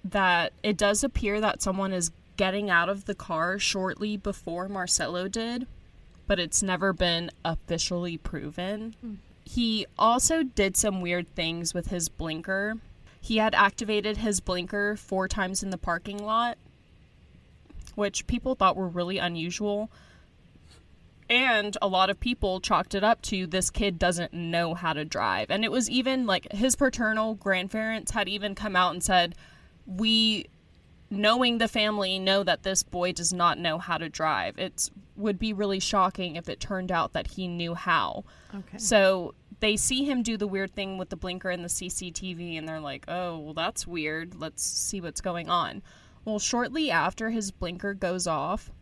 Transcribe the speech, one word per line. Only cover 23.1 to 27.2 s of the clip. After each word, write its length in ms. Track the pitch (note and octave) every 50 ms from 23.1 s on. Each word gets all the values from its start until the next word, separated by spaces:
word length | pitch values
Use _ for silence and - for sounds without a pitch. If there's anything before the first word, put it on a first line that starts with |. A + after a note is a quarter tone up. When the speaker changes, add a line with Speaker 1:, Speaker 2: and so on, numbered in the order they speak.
| A#3 - -
Speaker 1:
to, 220 | - G#3+ F#3+ F#3
"This 240 | D#3+ E3+ F#3+ F3+ -
kid 300 | - - A3 G3+ F3+ D#3+
doesn't 340 | F#3+ F3+ F3 F3 E3+ D#3 -
know 400 | E3+ E3+ E3 E3 E3+ E3+ E3 E3
how 200 | F3 F3 D#3+ D#3
to 100 | D3 D3+
drive." 480 | D3+ - - G#2 G#2 F#2 G2 G#2+ -
And 140 | E3 G3+ A3
it 60 | A3
was 180 | - C4 A3+ -
even, 360 | A#3+ B3+ B3 C4 C4 C4 B3
like, 260 | G#3+ F#3+ F3 - - -
his 220 | G3 A#3 C4 B3
paternal 580 | - C#4 C4 C4 A#3 A#3 G#3+ A3 A3